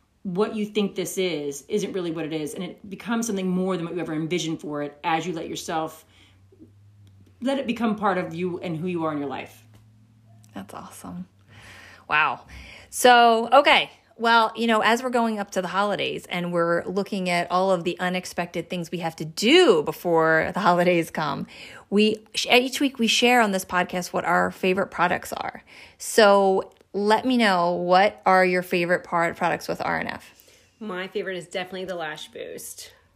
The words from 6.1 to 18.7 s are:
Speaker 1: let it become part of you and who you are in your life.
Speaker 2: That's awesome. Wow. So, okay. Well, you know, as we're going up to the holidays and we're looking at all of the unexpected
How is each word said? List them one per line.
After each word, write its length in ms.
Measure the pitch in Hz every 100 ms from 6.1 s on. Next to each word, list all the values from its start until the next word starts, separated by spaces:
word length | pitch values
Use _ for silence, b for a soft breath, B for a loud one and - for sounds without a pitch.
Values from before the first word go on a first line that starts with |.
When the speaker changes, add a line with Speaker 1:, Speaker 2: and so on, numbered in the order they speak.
| b b b _ _ - _ _ _ - _ - _
Speaker 1:
let 160 | 240 277
it 80 | -
become 280 | 233 233
part 220 | 208 202 180
of 180 | 165
you 240 | 165 180 170
and 140 | 185
who 120 | 156 185
you 180 | 170
are 80 | 160
in 60 | 147
your 100 | 143
life. 380 | 127 - - _ - _ _ _ _ _ - _
Speaker 2:
That's 180 | 196 196
awesome. 540 | 160 175 - 180 180 180 _ _ B B B B B _
Wow. 380 | 151 151 120 - B B B B
So, 640 | - 247 240 233 226 226
okay. 380 | 277 302 240 147 b b -
Well, 340 | 226 233 220
you 120 | - 233
know, 140 | 220
as 220 | 214 233
we're 80 | 254
going 300 | 240 233 214
up 100 | 202
to 100 | -
the 80 | 180
holidays 560 | 185 208 180 131 156 -
and 260 | 180 175
we're 320 | 175 170 170
looking 440 | - 185 196 202 180
at 220 | 175 170
all 220 | 180 190
of 120 | 180
the 140 | 170 170
unexpected 720 | 180 180 - - 175 175 165